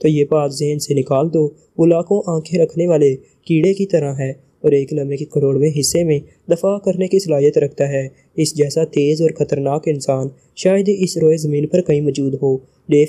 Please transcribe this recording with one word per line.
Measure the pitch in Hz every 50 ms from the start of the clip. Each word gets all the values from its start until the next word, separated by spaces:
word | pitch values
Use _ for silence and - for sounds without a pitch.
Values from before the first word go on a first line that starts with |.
तो | -
ये | 156 156 147 143
बात | 143 156 151 147 143
जहन | 135 - 147 147 151
से | 147 - - 143
निकाल | 135 135 - 139 135 151 165
दो। | 160 160 151 147 - _ _ _ - -
वो | 165
लाखों | 170 170 165 170 - 202 208 - 180 165
आंखें | 160 156 - 165 170
रखने | 165 156 - 160 175
वाले | 175 165 147 147 139 131 135 - _ _ _ _
कीड़े | - 165 156 156 190 196
की | 196 196
तरह | 190 - 160 147 139
है | 135 139 135 135 135 - _ _ _ _ -
और | 151 143
एक | 139 139 - 156
लम्हे | 147 139 139 139
के | 139 151
करोड़वें | 147 - 147 143 139 135 131 143 160
हिस्से | 143 147 131 - - 170 175
में | 160 147 143 - - _ _ - -
दफा | 170 170 - 196 202
करने | 202 196 196 180 175 185
की | 185 190 196
सलाहियत | 196 156 151 139 139 151 151
रखता | 156 147 139 - - 143
है। | 139 139 135 135 131 - _ _ _ -
इस | - 156 - -
जैसा | 147 147 143 - 160 160
तेज़ | 156 - - 143 147 156 151 165
और | 156
ख़तरनाक | - - 147 - 147 139 139 139 143 156 -
इंसान | 165 151 139 - - 135 131 135 135 - _ _ _ -
शायद | - - 185 190 196 196
ही | 202 202
इस | 196 185 175 -
रोए | 170 160 156 160
ज़मीन | 156 151 151 147 147 151
पर | 156 - 180
कहीं | 180 - 151 147
मौजूद | 151 143 135 147 139 135 135
हो।" | 135 143 135 131 131 - _ _ _ _ -
डेव | 151 147 151